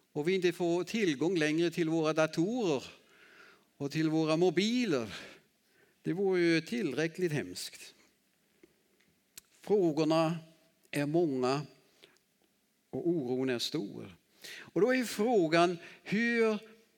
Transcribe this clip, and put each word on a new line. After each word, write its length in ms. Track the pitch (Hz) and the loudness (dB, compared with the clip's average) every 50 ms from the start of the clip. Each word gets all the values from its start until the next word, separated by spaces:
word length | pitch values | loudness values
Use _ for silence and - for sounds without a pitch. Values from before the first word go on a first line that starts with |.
| _ _ - | _ _ -8
och 160 | 151 147 170 | -4 -2 0
vi 60 | 190 | 0
inte 180 | 190 175 175 165 | 2 2 0 0
får 320 | - 180 170 170 180 175 | 0 0 0 0 0 -2
tillgång 520 | - - 233 214 175 147 123 147 170 196 | -2 -2 0 0 0 0 0 0 0 2
längre 340 | 165 151 151 151 165 170 170 | 2 2 2 2 2 0 0
till 180 | 165 180 170 160 | 0 0 0 0
våra 240 | 160 165 156 156 156 | 0 0 0 2 2
datorer 720 | 156 156 156 156 170 160 202 240 254 220 175 147 123 - - - - _ _ _ - - - - - - - - _ _ _ _ | 2 0 2 2 0 0 0 0 0 0 0 0 0 -2 -8 -14 -20 _ _ _ -20 -20 -20 -20 -20 -20 -20 -20 _ _ _ _
och 140 | - 143 139 | -8 -8 -4
till 200 | 147 160 160 156 | -2 -2 0 0
våra 260 | 156 160 160 151 160 | 0 0 2 2 2
mobiler. 800 | 156 180 185 160 175 202 220 240 254 247 208 151 127 113 104 82 - - - - - _ _ _ _ _ _ _ _ _ _ _ _ - | 4 4 2 4 2 0 0 0 0 0 0 0 0 -2 -4 -8 -12 -14 -16 -20 -20 _ _ _ _ _ _ _ _ _ _ _ _ -6
Det 100 | 156 160 | -6 -4
vore 280 | 185 202 190 185 180 | -2 0 0 2 2
ju 200 | 175 170 165 160 | 4 4 4 2
tillräckligt 720 | 160 - 233 240 208 147 123 135 160 165 160 - 185 170 151 | 2 -2 -4 -4 -2 -2 -2 -2 -2 -2 -2 -4 -2 -2 -2
hemskt. 640 | 139 90 90 90 - - - - - - - - _ _ _ _ _ _ _ _ _ _ _ _ _ - - _ _ _ _ _ _ _ _ _ _ _ _ _ - - _ _ _ | -2 -4 -4 -8 -10 -12 -12 -12 -16 -20 -20 -20 _ _ _ _ _ _ _ _ _ _ _ _ _ -20 -20 _ _ _ _ _ _ _ _ _ _ _ _ _ -20 -20 _ _ _
Frågorna 800 | - - 202 214 180 170 143 156 160 151 160 160 165 160 170 160 - - - _ _ _ _ _ _ _ | -4 0 2 2 2 2 2 0 0 2 2 2 2 0 -2 -4 -8 -14 -20 _ _ _ _ _ _ _
är 160 | - 147 143 | -6 -4 -2
många 600 | 143 151 170 180 156 135 127 123 123 139 143 139 135 - - _ _ _ _ - - _ _ _ _ _ _ _ _ _ _ _ _ _ _ _ _ | 0 0 0 2 0 0 0 0 0 -2 -2 -4 -8 -14 -20 _ _ _ _ -20 -20 _ _ _ _ _ _ _ _ _ _ _ _ _ _ _ _
och 180 | - 131 - 165 | -10 -4 -2 0
oron 400 | 180 165 131 120 127 127 131 131 | 0 0 -2 -2 -2 0 0 0
är 100 | 123 117 | -2 -2
stor. 580 | - - - 156 - - - 113 110 101 87 - _ _ _ _ - - - - | -4 -4 -4 -6 -6 -8 -10 -14 -14 -16 -18 -20 _ _ _ _ -20 -18 -18 -18
Och 220 | - - - 165 | -18 -6 0 2
då 140 | 196 254 254 | 2 4 4
är 100 | 254 247 | 2 0
frågan, 760 | 208 - - 208 247 247 208 170 151 160 170 170 180 180 165 - - - - - | -2 -2 -2 0 2 4 4 4 4 4 4 4 4 2 -2 -8 -16 -20 -18 -8
hur 560 | - 185 214 233 240 233 233 226 220 214 208 - - - - _ _ _ | -4 -2 0 2 2 2 2 2 2 0 -2 -6 -10 -20 -20 _ _ _